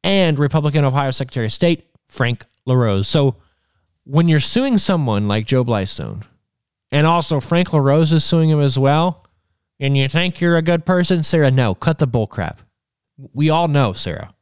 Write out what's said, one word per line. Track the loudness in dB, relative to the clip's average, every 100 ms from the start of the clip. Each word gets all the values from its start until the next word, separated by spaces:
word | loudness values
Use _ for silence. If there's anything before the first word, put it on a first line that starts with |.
And | 0 0 0 0
Republican | 0 0 0 0 0
Ohio | 0 -2
Secretary | -4 -6 -4 -4
of |
State, | 0 0 -2 _ _ _
Frank | -4 -2 -2 -10 _ -2
LaRose. | 0 2 0 0
So | 0 0 -2 _ _ _ _ _ _
when | -4 0 2
you're | 2
suing | 0 -2 0 0
someone | 0 -2 0 -2 0
like | -2 0
Joe | -2 0
Blystone, | -2 -4 -8 -10 -12 -16 _ _ _ _ _ _
and | 0 2
also | 0 -2 -6
Frank | -2 -2 0
LaRose | 0 2 2 4
is | 2
suing | 2 2 2
him | 2
as | 0 2
well, | 2 2 0 -4 _ _ _ _ _ _
and | -2 0
you | 0
think | 0 -2 -2
you're | 0 2
a |
good | 2 -2 0
person, | 0 2 0
Sarah, | 0 2 4
no, | 4 0 0
cut | -2 0
the | 0
bull | 0 -2
crap. | -6 -8 -10 _ _ _ _ _ -20 -14
We | -2 0
all | 2 2
know, | 2 0
Sarah. | -2 -8 -8 -12 _